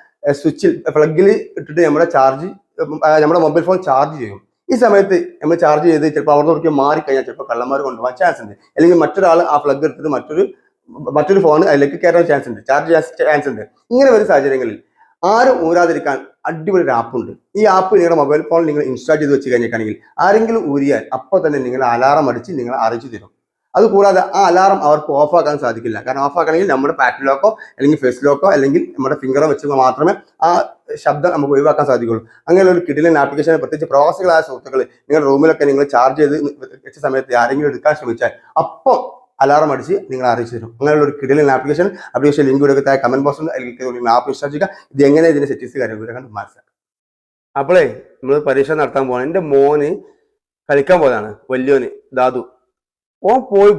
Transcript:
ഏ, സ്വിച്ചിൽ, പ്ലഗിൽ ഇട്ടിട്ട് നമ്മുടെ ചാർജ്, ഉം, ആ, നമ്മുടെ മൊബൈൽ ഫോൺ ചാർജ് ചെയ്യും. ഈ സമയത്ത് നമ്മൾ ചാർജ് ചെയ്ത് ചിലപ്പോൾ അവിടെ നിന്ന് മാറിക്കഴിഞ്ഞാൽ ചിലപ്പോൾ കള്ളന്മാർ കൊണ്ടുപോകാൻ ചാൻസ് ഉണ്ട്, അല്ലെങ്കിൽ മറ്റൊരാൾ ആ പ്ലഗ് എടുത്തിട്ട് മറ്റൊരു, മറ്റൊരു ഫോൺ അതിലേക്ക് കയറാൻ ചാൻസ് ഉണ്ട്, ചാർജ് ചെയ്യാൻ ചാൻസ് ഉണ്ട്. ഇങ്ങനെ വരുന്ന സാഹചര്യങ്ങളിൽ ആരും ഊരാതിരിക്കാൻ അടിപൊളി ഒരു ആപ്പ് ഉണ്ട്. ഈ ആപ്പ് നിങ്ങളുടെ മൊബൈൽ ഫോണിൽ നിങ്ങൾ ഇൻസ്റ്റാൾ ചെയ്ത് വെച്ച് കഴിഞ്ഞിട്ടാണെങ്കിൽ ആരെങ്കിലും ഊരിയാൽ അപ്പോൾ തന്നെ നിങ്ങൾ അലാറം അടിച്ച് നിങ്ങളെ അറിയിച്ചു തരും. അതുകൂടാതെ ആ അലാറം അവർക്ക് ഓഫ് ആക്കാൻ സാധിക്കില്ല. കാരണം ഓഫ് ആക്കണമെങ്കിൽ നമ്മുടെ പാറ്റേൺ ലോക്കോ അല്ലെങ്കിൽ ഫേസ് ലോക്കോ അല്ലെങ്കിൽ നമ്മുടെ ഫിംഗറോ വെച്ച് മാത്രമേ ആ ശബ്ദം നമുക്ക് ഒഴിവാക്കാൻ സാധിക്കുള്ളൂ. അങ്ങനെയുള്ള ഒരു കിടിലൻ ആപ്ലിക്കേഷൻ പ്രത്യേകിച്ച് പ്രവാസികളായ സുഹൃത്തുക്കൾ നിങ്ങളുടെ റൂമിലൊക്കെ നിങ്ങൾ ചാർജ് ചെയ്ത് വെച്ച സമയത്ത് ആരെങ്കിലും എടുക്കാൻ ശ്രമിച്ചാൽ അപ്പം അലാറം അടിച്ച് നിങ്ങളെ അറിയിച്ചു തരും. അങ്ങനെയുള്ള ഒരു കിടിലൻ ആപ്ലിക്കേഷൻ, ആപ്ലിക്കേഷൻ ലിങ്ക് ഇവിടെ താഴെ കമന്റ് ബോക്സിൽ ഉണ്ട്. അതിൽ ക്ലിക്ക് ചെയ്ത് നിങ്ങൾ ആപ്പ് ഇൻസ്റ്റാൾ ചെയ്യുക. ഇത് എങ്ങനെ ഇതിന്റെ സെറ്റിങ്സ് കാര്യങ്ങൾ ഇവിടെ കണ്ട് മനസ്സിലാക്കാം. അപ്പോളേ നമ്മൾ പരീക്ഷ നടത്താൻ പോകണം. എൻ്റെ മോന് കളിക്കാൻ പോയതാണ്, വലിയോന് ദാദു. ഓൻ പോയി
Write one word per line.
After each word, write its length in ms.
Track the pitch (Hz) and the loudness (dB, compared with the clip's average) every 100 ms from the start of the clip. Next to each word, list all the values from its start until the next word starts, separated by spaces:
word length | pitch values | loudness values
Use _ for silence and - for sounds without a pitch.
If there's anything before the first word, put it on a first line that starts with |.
| _ _ - | _ _ -4
ഏ, 80 | - | -2
സ്വിച്ചിൽ, 340 | 160 143 175 - - 151 | -2 -2 -2 -2 -2 0
പ്ലഗിൽ 320 | 151 156 196 226 - - | 0 2 2 2 -4 -14
ഇട്ടിട്ട് 200 | 147 151 165 | -8 -2 0
നമ്മുടെ 200 | 147 170 165 | 2 0 2
ചാർജ്, 340 | 165 139 180 - _ - | 2 0 -8 -14 _ -10
ഉം, 160 | 151 156 156 | -8 -2 2
ആ, 60 | 156 | 2
നമ്മുടെ 180 | 151 170 156 | 2 2 2
മൊബൈൽ 180 | 160 151 | 0 0
ഫോൺ 120 | 185 147 | -2 0
ചാർജ് 280 | 135 151 156 | 0 -2 -6
ചെയ്യും. 200 | 110 98 _ _ - | -12 -14 _ _ -4
ഈ 40 | 233 | 0
സമയത്ത് 380 | 233 202 196 175 175 - | 4 4 2 0 -4 -6
നമ്മൾ 180 | 151 170 | -4 0
ചാർജ് 220 | 160 151 170 | 2 2 2
ചെയ്ത് 140 | 156 151 147 | 2 0 -2
ചിലപ്പോൾ 180 | 151 147 | 0 2
അവിടെ 220 | 151 156 | 2 0
നിന്ന് 160 | 160 143 | 0 0
മാറിക്കഴിഞ്ഞാൽ 420 | 139 156 143 135 123 | 0 -2 -2 -4 -4
ചിലപ്പോൾ 180 | 113 135 | -10 -8
കള്ളന്മാർ 280 | 117 123 139 139 | -6 -4 -4 -6
കൊണ്ടുപോകാൻ 280 | 117 123 127 | -6 -8 -2
ചാൻസ് 220 | 180 127 | -2 -2
ഉണ്ട്, 100 | 107 101 _ - | -8 -20 _ 2
അല്ലെങ്കിൽ 240 | 165 175 | 4 4
മറ്റൊരാൾ 360 | 147 - 185 165 165 | 2 2 2 2 2
ആ 20 | 147 | 0
പ്ലഗ് 200 | 143 135 151 | 0 -2 -4
എടുത്തിട്ട് 240 | 131 151 127 | -4 -6 -6
മറ്റൊരു, 280 | 131 156 202 - _ _ _ - 156 147 | -4 -4 -4 -6 _ _ _ -16 -4 -2
മറ്റൊരു 240 | 147 190 | 2 2
ഫോൺ 160 | 160 151 160 | 4 4 4
അതിലേക്ക് 300 | 143 143 - | 2 0 0
കയറാൻ 240 | 175 170 165 | 2 2 2
ചാൻസ് 180 | 143 123 | 0 -4
ഉണ്ട്, 100 | 101 - | -10 -2
ചാർജ് 200 | 139 160 | -2 2
ചെയ്യാൻ 140 | 160 156 - | 0 0 -2
ചാൻസ് 300 | 156 147 143 | 0 0 -2
ഉണ്ട്. 120 | 107 104 _ - | -8 -12 _ -4
ഇങ്ങനെ 160 | 240 269 | 2 4
വരുന്ന 140 | 220 208 | 4 4
സാഹചര്യങ്ങളിൽ 440 | 147 139 131 120 101 _ _ _ _ 180 | 2 2 -2 -4 -8 _ _ _ _ 0
ആരും 260 | 226 262 240 160 | 2 2 2 0
ഊരാതിരിക്കാൻ 500 | 170 170 147 143 135 - _ 151 | 2 2 0 -4 -6 -8 _ -10
അടിപൊളി 340 | 160 160 185 143 | -8 -2 0 0
ഒരു 60 | 120 | -2
ആപ്പ് 180 | 117 123 | -2 -6
ഉണ്ട്. 120 | 98 - _ 202 | -8 -12 _ 0
ഈ 40 | 214 | 2
ആപ്പ് 180 | 185 190 208 | 2 2 2
നിങ്ങളുടെ 200 | 170 165 | 4 2
മൊബൈൽ 200 | 139 151 151 | 2 0 0
ഫോണിൽ 180 | 170 160 | 0 0
നിങ്ങൾ 120 | 147 131 | -2 -4
ഇൻസ്റ്റാൾ 260 | 123 - 151 | -4 -2 0
ചെയ്ത് 120 | 147 | 2
വെച്ച് 140 | 143 127 | 0 0
കഴിഞ്ഞിട്ടാണെങ്കിൽ 420 | 123 113 113 110 104 _ - | -2 -2 -4 -6 -8 _ -2
ആരെങ്കിലും 380 | 175 214 226 226 156 | 2 2 2 -2 -2
ഊരിയാൽ 300 | 139 139 117 - 135 | -2 0 -2 -4 -10
അപ്പോൾ 220 | - 143 151 | -4 -2 0
തന്നെ 140 | 143 127 | -2 -4
നിങ്ങൾ 180 | 127 127 | -4 -2
അലാറം 360 | 120 131 151 139 | 2 2 2 0
അടിച്ച് 180 | 117 - 151 | -2 -6 -8
നിങ്ങളെ 200 | 120 131 113 | -6 -4 -4
അറിയിച്ചു 220 | 117 131 | -4 -10
തരും. 160 | 104 98 _ _ _ _ - | -18 -18 _ _ _ _ 0
അതുകൂടാതെ 440 | 220 196 202 185 - 180 | 2 4 4 2 0 0
ആ 60 | 190 | 2
അലാറം 280 | 175 190 - 147 | 4 2 2 2
അവർക്ക് 220 | 151 151 139 | 0 0 -2
ഓഫ് 140 | 151 175 | 2 2
ആക്കാൻ 180 | 147 147 | 0 -2
സാധിക്കില്ല. 340 | 123 113 117 110 123 | -4 -6 -8 -8 -6
കാരണം 160 | 135 139 | -4 -4
ഓഫ് 120 | 175 | -2
ആക്കണമെങ്കിൽ 300 | 156 165 196 | 0 0 0
നമ്മുടെ 220 | 131 143 151 | 0 -2 0
പാറ്റേൺ 260 | 123 139 135 | -2 0 -2
ലോക്കോ 220 | 135 220 - - - | 0 0 -2 -8 -4
അല്ലെങ്കിൽ 220 | 143 156 | 0 0
ഫേസ് 180 | 127 123 143 | 0 0 0
ലോക്കോ 200 | 139 196 147 | 2 2 2
അല്ലെങ്കിൽ 280 | 139 143 - - | 2 0 -2 -6
നമ്മുടെ 200 | 135 147 | -4 -4
ഫിംഗറോ 240 | 131 139 156 | -2 0 0
വെച്ച് 200 | 139 147 135 | -2 -2 0
മാത്രമേ 300 | 127 127 160 202 - - 160 | 0 2 0 -2 -8 -4 0
ആ 40 | 185 202 - - 151 151 | 0 -2 -8 -14 -6 -4
ശബ്ദം 260 | 147 175 160 | -2 -2 -2
നമുക്ക് 180 | 139 139 | 0 0
ഒഴിവാക്കാൻ 300 | 151 143 135 | 2 0 0
സാധിക്കുള്ളൂ. 300 | 123 113 113 - _ - | 0 -2 -6 -8 _ 0
അങ്ങനെയുള്ള 280 | 180 185 175 | 2 4 2
ഒരു 80 | 165 | -2
കിടിലൻ 280 | 143 170 156 | 0 2 2
ആപ്ലിക്കേഷൻ 360 | 143 143 151 160 | 0 -2 0 0
പ്രത്യേകിച്ച് 260 | - 151 156 | -2 -8 -2
പ്രവാസികളായ 480 | 139 151 175 185 165 156 | 0 2 0 0 0 0
സുഹൃത്തുക്കൾ 300 | 131 127 131 - _ - | -8 -6 -4 -4 _ -2
നിങ്ങളുടെ 180 | 156 139 | 0 2
റൂമിലൊക്കെ 340 | 139 160 160 143 | 2 2 2 2
നിങ്ങൾ 120 | 139 143 120 | 0 0 2
ചാർജ് 260 | 131 147 | 2 2
ചെയ്ത് 160 | 143 151 143 - - - - | 0 0 -6 -8 -18 -20 -20
വെച്ച 120 | 151 143 | -8 -4
സമയത്ത് 320 | 131 131 120 | -4 -2 0
ആരെങ്കിലും 280 | 120 139 147 | 0 0 -2
എടുക്കാൻ 220 | - 151 151 | -2 -2 -2
ശ്രമിച്ചാൽ 300 | 123 117 117 - _ 160 | -4 -4 -4 -6 _ -4
അപ്പം 360 | 165 - 262 233 - - _ - | -4 -2 0 0 -2 -14 _ -2
അലാറം 280 | 139 147 156 | 2 2 2
അടിച്ച് 200 | 131 151 196 - | -2 -4 -6 -6
നിങ്ങളെ 180 | 131 127 | -6 -2
അറിയിച്ചു 220 | 117 113 120 | -2 -4 -10
തരും. 120 | 113 - | -14 -4
അങ്ങനെയുള്ള 240 | 147 151 143 | 0 2 0
ഒരു 80 | - | -2
കിടിലൻ 280 | 131 143 143 | -2 2 2
ആപ്ലിക്കേഷൻ, 320 | 131 135 147 190 - - | 0 0 -2 -2 -4 -8
ആപ്ലിക്കേഷൻ 300 | 127 143 147 135 | -2 0 2 2
ലിങ്ക് 120 | 139 | 2
ഇവിടെ 180 | 143 139 139 | 2 2 2
താഴെ 100 | 135 | 0
കമന്റ് 200 | 120 131 143 | 0 0 -2
ബോക്സിൽ 160 | 143 | -4
ഉണ്ട്. 80 | 160 | -6
അതിൽ 80 | 135 | -8
ക്ലിക്ക് 160 | 123 123 | -10 -10
ചെയ്ത് 160 | 127 123 | -10 -6
നിങ്ങൾ 140 | 120 | 0
ആപ്പ് 160 | 120 131 | 0 0
ഇൻസ്റ്റാൾ 200 | 135 143 | -6 -8
ചെയ്യുക. 140 | 151 196 - _ | -6 -6 -8 _
ഇത് 100 | 135 139 | 2 4
എങ്ങനെ 180 | 151 165 | 4 4
ഇതിന്റെ 160 | 143 139 | 2 -2
സെറ്റിങ്സ് 260 | 123 120 139 | -6 -10 -8
കാര്യങ്ങൾ 200 | 113 107 | -8 -8
ഇവിടെ 120 | 113 120 | -14 -16
കണ്ട് 140 | 127 104 | -14 -14
മനസ്സിലാക്കാം. 360 | 98 _ _ _ _ _ _ _ _ _ _ 139 | -16 _ _ _ _ _ _ _ _ _ _ -6
അപ്പോളേ 220 | 139 185 139 - - _ | 2 2 2 -2 -18 _
നമ്മൾ 180 | 127 147 147 | -2 0 0
പരീക്ഷ 220 | 131 139 156 | 0 0 0
നടത്താൻ 240 | 135 135 131 | -2 -2 -2
പോകണം. 160 | 123 131 | -4 -4
എൻ്റെ 140 | 185 156 | -4 0
മോന് 400 | 139 139 151 147 202 - _ _ _ _ _ - | 2 4 2 -2 -6 -12 _ _ _ _ _ -4
കളിക്കാൻ 320 | 143 139 180 | 0 2 2
പോയതാണ്, 300 | 143 113 107 104 - | 2 0 -6 -12 -8
വലിയോന് 340 | 127 131 139 123 - _ 127 | -4 0 0 0 -12 _ -2
ദാദു. 240 | 127 127 - _ _ _ _ _ _ _ 196 | -2 -2 -8 _ _ _ _ _ _ _ 0
ഓൻ 100 | 254 - | 0 0
പോയി 240 | 202 202 | 4 4